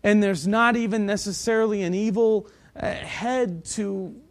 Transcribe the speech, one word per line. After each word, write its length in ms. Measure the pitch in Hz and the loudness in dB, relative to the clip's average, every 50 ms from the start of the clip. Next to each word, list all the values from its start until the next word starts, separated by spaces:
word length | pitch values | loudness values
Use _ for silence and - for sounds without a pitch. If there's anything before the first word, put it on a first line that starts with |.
| - | 4
And 180 | 208 208 214 | 4 4 6
there's 240 | 208 196 196 156 139 185 | 4 4 2 0 0 0
not 280 | 202 220 233 240 240 | 2 4 4 4 4
even 300 | 240 233 214 202 220 208 | 2 0 -2 -2 -2 -2
necessarily 760 | 196 208 196 - 202 185 - - 233 226 220 220 220 214 202 | -2 -2 -4 -4 -6 -8 -4 -2 0 2 2 2 2 0 0
an 120 | 190 170 180 | -2 -2 0
evil, 540 | 190 214 220 190 220 226 220 220 208 208 - - _ _ - _ | 0 0 0 2 2 4 4 2 2 -2 -6 -20 _ _ -20 _
uh, 100 | - - - | -6 -6 -6
head 760 | - - - - - - 208 240 254 254 247 202 175 165 165 | -6 -6 -10 -10 -10 -6 -4 -2 0 0 0 -2 -4 -8 -10
to 500 | - - - 214 202 196 190 190 170 - - - _ | -10 -6 -4 -4 -4 -4 -6 -6 -8 -12 -16 -20 _